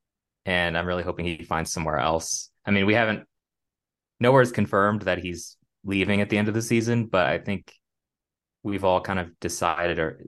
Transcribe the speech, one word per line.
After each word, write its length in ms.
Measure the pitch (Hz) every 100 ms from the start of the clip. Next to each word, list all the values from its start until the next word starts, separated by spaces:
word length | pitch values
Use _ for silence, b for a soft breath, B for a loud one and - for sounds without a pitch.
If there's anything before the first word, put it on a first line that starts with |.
| _ _ _ _
and 320 | - 90 87 82
I'm 100 | 87
really 160 | 90
hoping 220 | 87 87
he 200 | 85 80
finds 280 | - 82 82
somewhere 260 | 87 78 76
else. 520 | 65 82 - - - _ -
I 60 |
mean, 140 | 101 98
we 80 |
haven't, 320 | 110 113 104 - _ _ _ _ _ _ _ _ -
nowhere 220 | 120 135
is 100 | 123
confirmed 500 | - 101 101 101 107
that 160 | 92 90
he's 380 | 90 85 - - _ _
leaving 360 | 98 98 95 101
at 100 | 104
the 80 | 104
end 100 | 107
of 60 |
the 80 | 110
season, 440 | 113 117 110 117 113
but 200 | 92 71
I 120 | 82
think 360 | - 95 - _ _ _ _ _ _ _ _ _
we've 220 | 104 98
all 160 | 95 90
kind 180 | 87 95
of 200 | 85 -
decided 580 | 87 - 87 78 87 82
or, 220 | 80 -